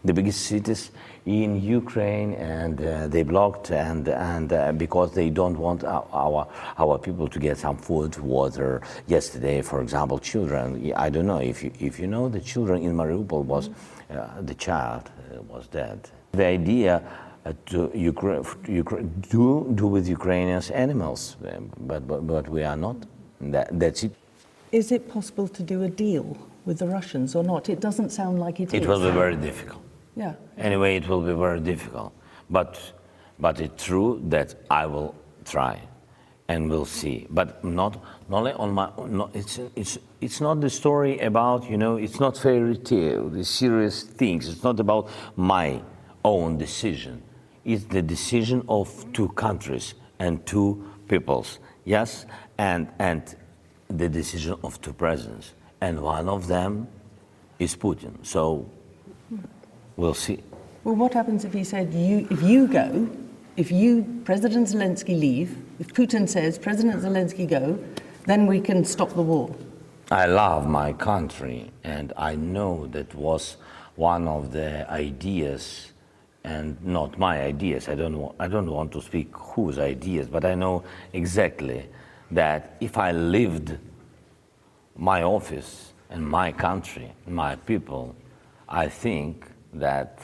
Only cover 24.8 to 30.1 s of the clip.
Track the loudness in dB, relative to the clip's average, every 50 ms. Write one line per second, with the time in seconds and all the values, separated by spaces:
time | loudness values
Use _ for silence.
24.8 | 4 4 0 0 0 -4 -8 -8 -8 -6 -4 -4 -4 -4 -4 -8 -6 -4 -2 -2
25.8 | -2 -2 -2 0 0 2 2 0 0 -4 -10 -12 -14 -20 -20 -10 -4 -4 -2 -2
26.8 | -2 -2 -2 -4 -6 -4 -4 -2 -2 0 0 0 2 2 0 0 0 -2 -4 -2
27.8 | -2 -2 0 0 -2 -2 -2 -2 -2 0 0 0 0 -2 -2 -4 -4 0 0 0
28.8 | 4 4 4 4 4 4 6 6 4 4 4 0 -4 -4 -6 -8 -12 -14 -16 -18
29.8 | -20 -20 -20 -20 -20 _